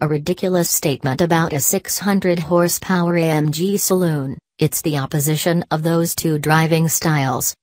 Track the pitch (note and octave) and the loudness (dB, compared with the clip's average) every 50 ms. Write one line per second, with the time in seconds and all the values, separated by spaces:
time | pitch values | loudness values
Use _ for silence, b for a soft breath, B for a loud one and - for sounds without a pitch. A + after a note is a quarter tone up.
0 | D3+ D3+ D#3 D3 D3 F3 F3+ - - F#3 F#3 F3 E3+ - - - - E3 C3+ B2 | -2 -2 0 -2 -2 -2 -4 -2 -2 0 2 2 0 0 -2 -2 0 -2 -2 0
1 | - C#3 C3 - F3+ E3 E3+ E3 E3 E3 D3+ C#3+ - - - G3 - - - - | -2 -4 0 0 0 2 2 2 2 0 -2 -2 -2 0 -2 -2 -4 -4 -6 -4
2 | F3+ G#3 G3 G3 F#3 F#3 F3 E3+ D#3+ D3 F3 E3+ E3+ F3 - - - - F#3 F3 | 0 0 0 2 2 2 0 0 0 0 2 2 2 2 0 -4 -2 -2 0 0
3 | E3+ E3+ F3 E3+ E3 D#3+ D#3 D3+ D3 D3+ D3 D3+ F3 G3 G3 G3 - - F#3+ F#3 | 2 0 2 2 2 2 2 2 0 0 0 -2 -2 0 0 -2 0 0 0 2
4 | F3+ E3+ D#3 D3 C3+ C3+ C3+ - _ _ _ - D#3+ D3+ - - - E3 D3+ C#3+ | 2 0 0 -2 -4 -6 -8 -10 _ _ _ -2 -2 -2 0 -2 -2 -2 -2 -2
5 | C3+ - - D#3 C#3 D3+ D#3 D3+ - F3+ E3 F3 E3+ - - D#3 D#3 E3 E3 E3 | -2 -2 -2 -2 0 0 0 0 0 0 0 0 0 -2 -4 -2 0 0 2 2
6 | E3+ E3+ - - - E3 D#3 D3+ C#3+ D3 D#3 D#3+ D#3+ D#3 E3 D#3+ E3 D#3+ - - | 0 0 -2 -2 -2 0 0 0 2 2 2 4 4 2 2 2 2 2 0 0
7 | - E3+ D#3 D3 C3+ C3 B2+ - - - - - | 0 0 0 2 0 0 -2 -2 -4 -4 -6 -8